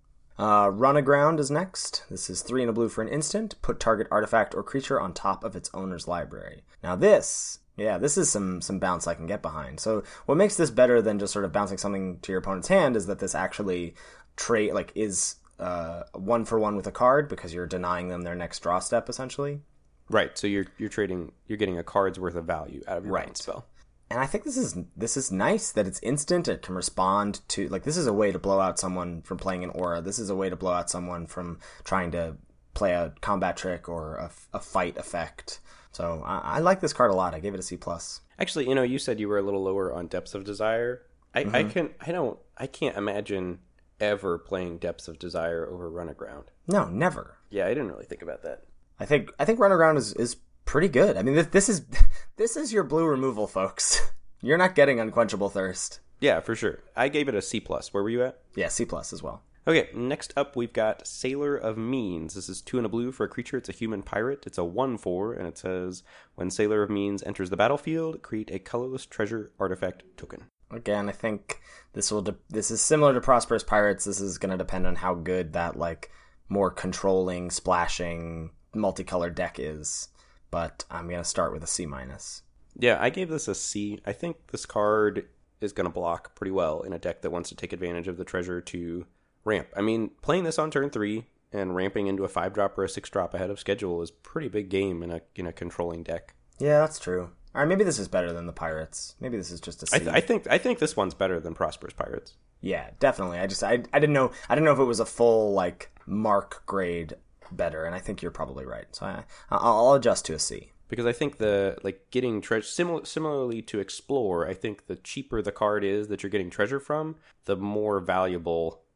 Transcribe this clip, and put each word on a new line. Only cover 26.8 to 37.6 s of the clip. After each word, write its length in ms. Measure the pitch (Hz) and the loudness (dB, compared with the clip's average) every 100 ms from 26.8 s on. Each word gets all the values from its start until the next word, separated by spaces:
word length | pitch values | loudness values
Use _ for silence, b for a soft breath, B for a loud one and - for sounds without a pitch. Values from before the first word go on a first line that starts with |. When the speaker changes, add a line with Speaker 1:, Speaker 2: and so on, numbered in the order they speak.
| - - 92 101 104 98 - | -4 0 2 4 2 -4 -8
Speaker 1:
to, 180 | - 80 | -4 -2
like, 160 | 95 | -2
this 120 | 139 165 | -2 0
is 100 | 139 | 2
a 60 | |
way 180 | 104 104 | 2 2
to 80 | 90 | 2
blow 220 | 98 98 | 2 2
out 180 | 92 85 | 2 0
someone 440 | 92 92 87 85 | -4 -4 -6 -8
from 160 | - 92 | -8 -6
playing 260 | 95 90 | -4 -4
an 60 | 90 | -6
aura. 320 | - 90 85 | -4 -2 -2
This 160 | 90 98 | -4 -6
is 100 | 101 | -4
a 80 | 95 | -2
way 140 | 95 | -2
to 60 | 87 | -2
blow 160 | 92 | 0
out 180 | 90 87 | 0 -2
someone 360 | 92 90 87 82 | -4 -4 -8 -8
from 340 | - 87 85 B B | -8 -8 -10 B B
trying 260 | - 95 87 | -2 -2 0
to 260 | 85 82 76 - _ _ | -2 -4 -8 -18 _ _
play 180 | - 98 | -2 2
a 220 | 87 82 - | 2 0 -4
combat 340 | - 98 92 - | -2 0 0 -2
trick 320 | 92 85 - | -4 -6 -6
or 280 | 85 78 78 | -8 -8 -8
a, 140 | 87 - - | -10 -14 -12
a 80 | 101 | -10
fight 380 | - 95 90 - | -2 -2 -2 -4
effect. 600 | - 85 82 - - - b b b | -6 -6 -6 -10 -14 -14 b b b
So 300 | - 87 82 | -8 -6 -4
I, 320 | - 92 - 117 | -4 -6 -2 2
I 20 | |
like 200 | 175 190 | 4 4
this 120 | 156 | 2
card 180 | - 120 | 4 4
a 40 | |
lot. 200 | 92 87 | 6 2
I 40 | 80 | -2
gave 140 | 98 | -6
it 60 | 98 | -6